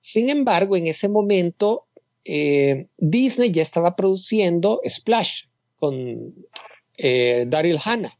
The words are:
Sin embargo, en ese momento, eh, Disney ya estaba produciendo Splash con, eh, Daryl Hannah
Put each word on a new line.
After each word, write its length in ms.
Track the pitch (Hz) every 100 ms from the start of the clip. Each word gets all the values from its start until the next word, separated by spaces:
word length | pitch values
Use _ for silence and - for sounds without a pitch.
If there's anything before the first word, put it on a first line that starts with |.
Sin 280 | - 220 240
embargo, 480 | 294 254 180 196 190
en 100 | 165
ese 220 | 156 202
momento, 760 | 208 202 196 175 - 208 233 _ - _ _
eh, 600 | - 147 147 143 139 139 160 _
Disney 520 | 156 220 262 - 240
ya 120 | 160
estaba 340 | 160 - 170 180
produciendo 840 | 190 190 - 220 190 170 185 220 -
Splash 580 | - - 226 190 - - _ _ _
con, 560 | 151 131 123 117 120 - - - - - _ -
eh, 460 | 143 127 123 123 123
Daryl 300 | 156 165 160
Hannah 320 | 196 233 156 _